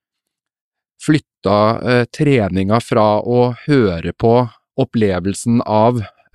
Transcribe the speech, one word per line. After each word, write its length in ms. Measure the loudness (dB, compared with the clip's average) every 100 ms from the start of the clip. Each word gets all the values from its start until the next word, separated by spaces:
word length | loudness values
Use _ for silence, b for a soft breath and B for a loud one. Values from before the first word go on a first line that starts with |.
| _ _ _ _ _ _ _ _ _ _
flytta, 540 | -2 -2 -4 _ 0 2 2 0
eh, 220 | 0 0 -2
treninga 760 | -2 0 0 0 -2 0 -2
fra 400 | 0 0 2 0
å 340 | 0 0 0 -2 -2
høre 460 | 0 2 -2 -8 -2
på 320 | 2 2 0 -6 _ -6
opplevelsen 840 | -4 0 0 0 -4 -4 -2 -2 0
av, 360 | 0 2 0 -6 B B